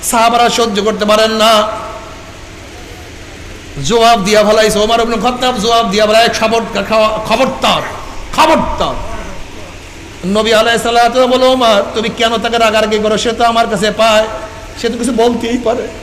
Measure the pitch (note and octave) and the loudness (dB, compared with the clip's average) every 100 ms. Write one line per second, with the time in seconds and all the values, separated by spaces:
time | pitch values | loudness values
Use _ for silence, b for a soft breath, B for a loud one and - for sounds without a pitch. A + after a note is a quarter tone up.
0 | - A#3 A3+ A#3 A#3+ A#3+ A#3 G3+ G3+ G3 | 0 2 4 4 2 2 0 0 -2 -2
1 | G#3 G#3+ A3 A3 A3 G#3+ G#3+ - - - | 2 2 2 2 4 4 2 -4 -10 -12
2 | - - - - - - - - - - | -14 -16 -18 -18 -18 -18 -18 -18 -18 -18
3 | - - - - - - - C#3+ C#3 A#3 | -18 -18 -18 -16 -16 -16 -14 -8 0 4
4 | A3+ A#3 F#3+ G#3+ G#3 G#3+ G#3+ G#3 G#3+ A#3 | 6 4 4 4 4 4 4 2 2 2
5 | A3+ A3+ A3+ A#3+ B3+ B3 G#3 A#3 A3+ G3+ | 2 0 -2 0 -2 0 0 2 2 2
6 | G#3+ A3 A#3 - A3 A3+ G#3+ G#3 G3 A3 | 4 4 2 2 0 0 -2 -6 -2 2
7 | G#3+ G#3+ G#3+ A3+ C4 - A#3 E3+ - - | 2 0 -2 0 0 0 0 0 -4 -10
8 | - - - - D#4+ D4+ - - E3+ - | -12 -12 -8 0 2 2 0 -2 -2 -4
9 | - - - - - - - - - - | -6 -8 -10 -12 -12 -14 -16 -16 -18 -18
10 | - - F3+ G3+ A3 A3 A#3 A#3 A#3 A#3 | -18 -10 -4 -2 2 2 2 0 0 2
11 | A#3+ B3 B3+ B3+ B3+ C4 A#3+ G3+ - A3+ | 2 2 2 4 2 4 4 2 0 -4
12 | A3+ - A3+ A3+ A#3 A#3 A3+ G#3+ G#3+ G#3+ | -4 -2 0 0 -2 2 2 2 0 0
13 | G#3 G#3+ A#3+ A3+ A#3 A3+ A3+ G#3 G#3+ G#3+ | 0 0 -2 2 2 2 0 0 -2 2
14 | A3+ G#3+ A3 - - - - - A#3 A#3+ | 2 4 0 -4 -12 -14 -16 -6 -6 -2
15 | A#3+ A#3+ A#3 A3+ A#3 B3 A3 A#3+ - - | -2 2 2 2 -2 -2 -2 -2 -4 -10